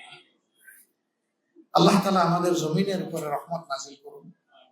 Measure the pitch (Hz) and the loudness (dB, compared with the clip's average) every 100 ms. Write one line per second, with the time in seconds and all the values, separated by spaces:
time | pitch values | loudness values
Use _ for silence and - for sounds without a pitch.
0 | - - _ _ _ _ - - _ _ | -18 -20 _ _ _ _ -20 -20 _ _
1 | _ _ _ _ _ - - 151 175 202 | _ _ _ _ _ -20 -2 4 6 6
2 | 196 190 170 170 170 160 156 165 196 180 | 4 2 2 2 0 0 0 -2 -2 -4
3 | 160 160 151 143 - 165 - 135 143 139 | -6 -8 -6 -8 -8 -10 -8 -12 -12 -20
4 | 143 - - - _ - _ | -20 -20 -20 -20 _ -20 _